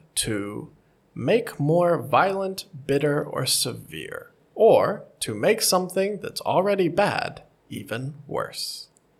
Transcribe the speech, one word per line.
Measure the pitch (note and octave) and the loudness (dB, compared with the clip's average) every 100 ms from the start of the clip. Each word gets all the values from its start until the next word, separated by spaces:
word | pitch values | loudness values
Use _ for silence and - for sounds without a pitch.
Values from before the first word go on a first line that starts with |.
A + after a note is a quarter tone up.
| _ | _
to | - - G#2+ G2+ G#2+ A2 - _ _ _ | -6 -2 -2 -4 -8 -12 -16 _ _ _
make | - B2 A3 A#3+ - | -6 0 0 0 -4
more | C#3+ E3+ F3 E3 | 0 2 4 2
violent, | A#2 B2+ F3+ G3 F#3+ F#3+ - C#3+ C3 | 2 2 2 0 -4 -8 -12 -10 -2
bitter, | C#3 D3+ D3 | 0 2 0
or | D3+ - | -2 -4
severe, | C3 - C3+ A2+ - D#2+ - - - _ _ | -2 -2 -2 -6 -10 -12 -10 -12 -14 _ _
or | - G#2+ G#2 F#2+ G3+ - _ | 4 8 8 6 0 -10 _
to | - | -8
make | G#2+ C#3 G#3+ | 0 2 2
something | - F#3 F#3 G3 G3 G#3 | 2 2 0 -2 -2 -4
that's | - - | -10 -6
already | - C#3 F#3+ G3+ F3 | 0 2 2 2 2
bad | E3+ G3+ A2+ - - - _ - | 2 2 0 -4 -8 -18 _ -14
even | A#2+ - A2+ C3 D3 - | -14 -8 -6 -6 -10 -8
worse. | - - - - - - _ _ _ | -6 -6 -8 -10 -12 -16 _ _ _